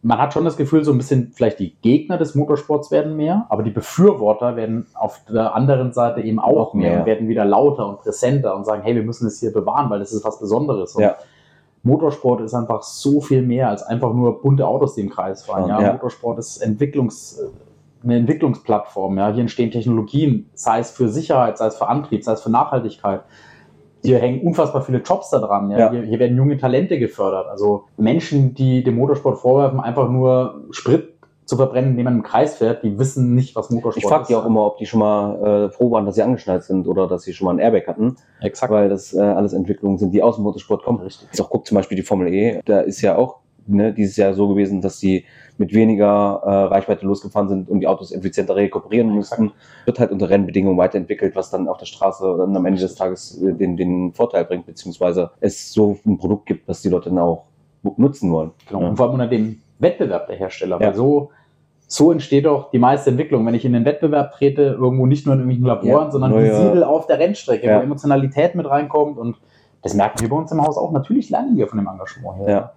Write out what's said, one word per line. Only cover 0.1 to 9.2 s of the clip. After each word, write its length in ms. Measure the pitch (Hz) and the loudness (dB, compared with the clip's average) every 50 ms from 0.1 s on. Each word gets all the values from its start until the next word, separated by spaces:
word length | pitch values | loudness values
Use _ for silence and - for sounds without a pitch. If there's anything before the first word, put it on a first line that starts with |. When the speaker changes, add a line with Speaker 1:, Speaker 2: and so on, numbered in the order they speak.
| 120 107 | 2 2
Speaker 1:
hat 140 | 131 135 - | 0 0 0
schon 120 | 151 165 | 0 0
das 120 | 170 - | 0 0
Gefühl, 280 | - 143 139 160 156 151 | -2 -2 2 2 2 4
so 80 | 147 139 | 4 2
ein 60 | 123 | 0
bisschen 340 | 123 - 143 127 120 - - | 2 2 0 0 0 -2 -2
vielleicht 240 | - 123 113 - - | 0 0 0 0 -2
die 160 | 98 85 _ _ | -8 -8 _ _
Gegner 360 | - 113 127 151 - - 185 | 2 4 4 4 2 0 -2
des 200 | 175 165 - - | -2 -2 -2 0
Motorsports 560 | 139 143 143 151 143 - - 151 147 147 - 156 | -2 0 0 0 -2 0 -2 -2 -2 -2 0 0
werden 240 | 151 151 156 156 | 0 0 0 -4
mehr, 300 | 156 151 156 180 208 240 - | -2 -2 0 0 -2 -2 -2
aber 160 | 107 101 107 | -4 -2 -2
die 80 | 113 107 | -2 -4
Befürworter 840 | 113 - - - - 180 208 180 131 110 104 107 - 123 120 117 | -6 -8 -6 0 6 6 6 6 4 2 0 0 2 0 -4 -2
werden 320 | 117 110 110 113 117 113 _ _ | -4 -4 -4 -4 -6 -6 _ _
auf 300 | - 110 110 - - _ - | -6 -6 -6 -8 -10 _ -4
der 280 | 110 113 110 110 92 | -2 0 0 0 0
anderen 360 | 113 131 135 139 127 127 123 117 | 0 2 2 2 2 0 -2 0
Seite 280 | 123 120 117 117 123 | 0 0 0 0 -2
eben 180 | 107 113 110 110 | -4 -2 -2 0
auch 160 | - - - | 2 2 2
Speaker 2:
Noch 200 | - 110 - - | 2 2 0 -2
Speaker 1:
mehr 160 | 104 - 85 | 0 0 2
Speaker 2:
mehr. 100 | 85 85 | 2 0
Speaker 1:
und 60 | 85 | 2
werden 220 | 113 110 110 113 110 | 0 0 0 0 -2
wieder 160 | 113 110 104 | 0 0 2
lauter 440 | 101 101 104 139 147 139 - 110 101 | 2 2 4 4 2 2 0 -6 -8
und 100 | 101 - | -8 -8
präsenter 560 | - 107 101 - - 123 135 143 131 107 95 | -8 -8 -6 -2 0 0 0 0 0 -2 -4
und 100 | 98 101 | -4 -4
sagen, 180 | 107 107 104 98 | -4 -4 -4 -2
hey, 100 | 110 120 | -2 -2
wir 80 | 117 107 | 0 -2
müssen 240 | 113 117 - | -4 -4 -4